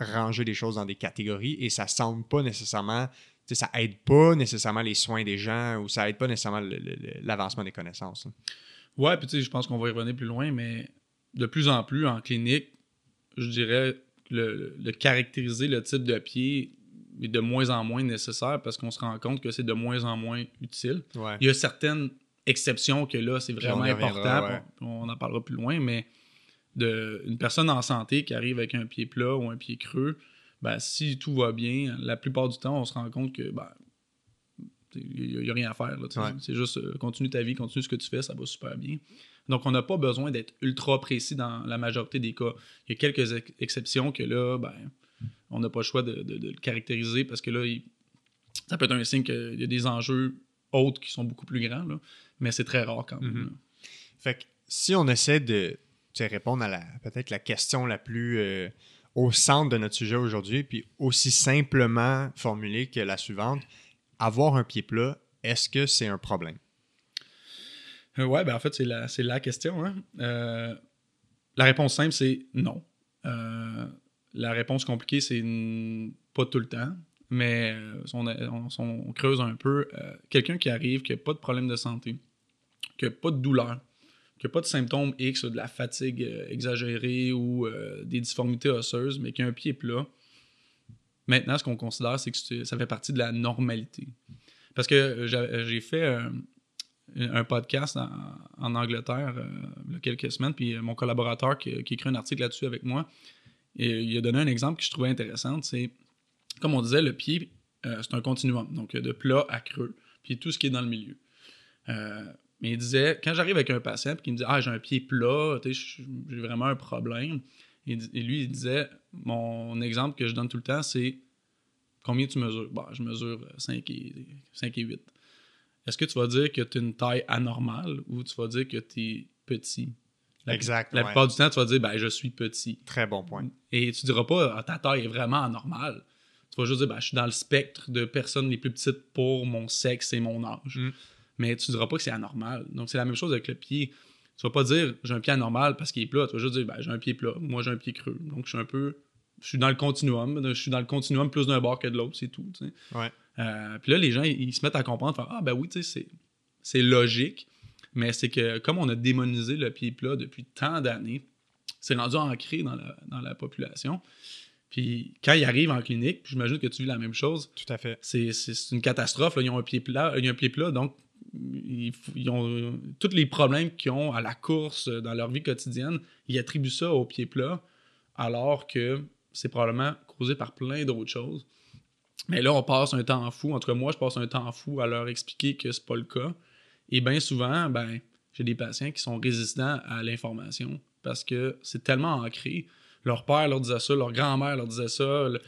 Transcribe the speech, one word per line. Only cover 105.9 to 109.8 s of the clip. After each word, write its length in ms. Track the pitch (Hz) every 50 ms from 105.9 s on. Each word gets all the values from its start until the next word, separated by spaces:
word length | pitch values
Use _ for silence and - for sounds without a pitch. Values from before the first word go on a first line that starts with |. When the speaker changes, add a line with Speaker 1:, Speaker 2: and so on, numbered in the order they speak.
| - _ _ _ _ _ _ _ _ _ _ - - -
Speaker 2:
comme 140 | - 156 147
on 80 | 127 117
disait, 200 | 117 127 151 160
le 100 | 135 -
pied, 380 | - - 143 160 175 143 - - - _ _ _ _ -
euh, 160 | 117 117 107 113
c'est 120 | - -
un 60 | 123
continuum, 520 | 117 135 131 127 - 127 123 120 107 - -
donc, 200 | 160 110 - -
euh, 60 | 123
de 120 | 120 123 117
plat 340 | - - 131 131 143 143 -
à 120 | - 113
creux, 360 | - - - 143